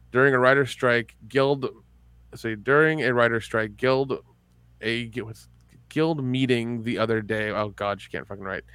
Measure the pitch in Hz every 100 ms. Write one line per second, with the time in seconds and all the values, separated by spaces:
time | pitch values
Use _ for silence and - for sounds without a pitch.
0 | - 123 139 131 127 139 127 - 123 120
1 | 110 - 110 131 135 143 127 - _ _
2 | _ _ _ - 117 110 107 143 156 156
3 | 123 120 117 113 - 110 110 104 127 131
4 | 135 - - _ _ _ _ - 113 117
5 | 117 113 110 110 - _ _ - - 147
6 | 160 156 127 127 131 120 117 120 113 101
7 | 113 110 104 107 107 101 107 95 101 98
8 | - - 101 101 95 92 -